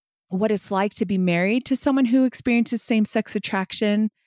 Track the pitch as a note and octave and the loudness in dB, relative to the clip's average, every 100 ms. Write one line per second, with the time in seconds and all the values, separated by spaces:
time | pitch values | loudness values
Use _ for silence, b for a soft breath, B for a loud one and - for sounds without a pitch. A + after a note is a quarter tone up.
0 | _ _ - F#3 G#3+ G#3 - G3 G3+ - | _ _ -8 -2 0 0 -2 -2 -2 -2
1 | F#3 F#3+ F#3 E3+ F#3 A#3+ - C4 - C4+ | -2 0 2 2 0 0 -2 -2 0 2
2 | B3 C4 C4 - - A#3+ A3+ A3+ - A3 | 2 2 2 0 0 0 0 -2 0 2
3 | G#3 - G#3+ G#3 - G3 F#3+ - G#3 G#3 | 2 0 -2 -4 -4 -4 -4 -2 0 2
4 | G#3+ - | 0 -4